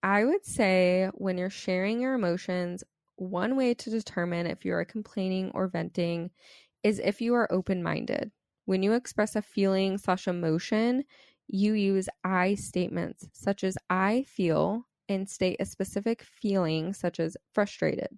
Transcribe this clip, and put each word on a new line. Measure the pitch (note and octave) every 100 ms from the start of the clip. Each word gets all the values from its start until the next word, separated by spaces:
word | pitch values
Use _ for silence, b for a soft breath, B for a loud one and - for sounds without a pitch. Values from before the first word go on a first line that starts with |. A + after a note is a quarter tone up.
I | F#3+ G3+
would | A#3 G4 -
say | - G#3 F#3 F3+ F3+ F#3+ -
when | G3 F3+
you're | F3+
sharing | - - F#3 G3 A3+
your | B3+
emotions, | C4 F#3 F3+ - F3+ F3 F3 - _ _ -
one | F#3 G#3 G#3 C4+
way | B3+ A#3+
to | -
determine | A3 - - F3 E3+ E3+
if | F#3 F#3
you |
are | F3
complaining | E3+ A3 G#3 - F#3+ F#3 F#3+
or | - F#3
venting | F3+ E3+ - E3+ E3+ F3 B B B B B
is | G#3 G#3
if | - -
you | A#3 A#3+
are | A3+
open-minded. | F#3 F#3 F#3 E3 D#3 - - G#3+ _ _ _ -
When | F#3+
you | G3
express | A#3 B3 - G#3+ A3
a |
feeling | - - G3 F#3+ F#3+ G3
slash | - F#3 -
emotion, | F3 E3+ D#3+ - G#3+ A#3 B3+ C#4+ b b b _
you | F#3+ G#3
use | G#3+ G3 F#3+ F#3+ -
I | F#3 F#3 F#3 G3+
statements | - F3+ F3+ F3 E3+ - -
such | - - G3
as | F#3+ F#3 _
"I | F#3 F#3+ A#3
feel" | C#4 - F3 D3+ D#3+ A3 - _ -
and | G3 G3
state | - F#3 -
a | F#3+
specific | - G3 - G#3 A#3
feeling | - _ G#3 G3 E3+ D#3+ E3
such | G3+ F3 -
as | E3 - _
frustrated | - G#3 - D#3+ E3 -